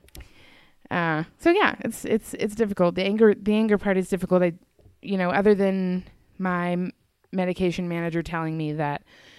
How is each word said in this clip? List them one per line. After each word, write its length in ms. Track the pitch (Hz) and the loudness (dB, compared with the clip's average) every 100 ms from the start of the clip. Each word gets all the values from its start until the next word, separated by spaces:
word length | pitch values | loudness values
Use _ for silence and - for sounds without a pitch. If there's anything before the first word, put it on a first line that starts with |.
| _ - - - - - _ _ - | _ -20 -20 -20 -20 -20 _ _ -6
Uh, 320 | 180 170 156 165 - | -2 0 -2 -4 0
so 140 | 330 | 2
yeah, 240 | 370 330 - | 4 2 0
it's, 260 | 226 - - | -6 -6 -2
it's, 280 | 220 - - | -2 -2 -6
it's 200 | 208 208 | -4 -2
difficult. 400 | 214 196 175 175 | -2 0 0 0
The 80 | |
anger, 300 | 196 214 220 | -2 4 4
the 200 | 196 202 | 4 0
anger 240 | 214 220 208 | 0 2 2
part 200 | 202 190 | 2 0
is 100 | 180 | 0
difficult. 360 | 185 185 180 | -2 2 2
I, 100 | 180 170 _ _ - _ | 2 -2 _ _ -20 _
you 160 | - 190 | -6 -2
know, 140 | 180 | 0
other 240 | 165 202 196 | 2 4 4
than 500 | 196 190 185 180 - - _ - | 2 0 -2 -2 -6 -18 _ -6
my 340 | 185 180 175 | -4 -2 -2
m-, 200 | 175 180 - _ _ _ | -2 -4 -8 _ _ _
medication 580 | 185 180 175 185 170 175 | -4 -2 0 0 0 -4
manager 320 | 170 170 165 | -4 -2 -4
telling 360 | 165 165 160 160 | -4 -4 -4 -4
me 160 | 156 | -4
that 300 | 151 147 143 - - - | -2 -4 -4 -10 -20 -20